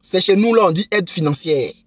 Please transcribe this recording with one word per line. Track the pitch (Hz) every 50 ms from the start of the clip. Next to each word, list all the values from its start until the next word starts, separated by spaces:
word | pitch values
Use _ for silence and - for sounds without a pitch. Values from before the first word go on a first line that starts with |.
| _
c'est | - - 185
chez | 185 - 196
nous, | 196 214 233 226
là, | 226 214
on | 180
dit | 160 165 214 -
aide | - 208 180 -
financière. | - 180 160 147 147 - - 165 151 139 123 85 - _ _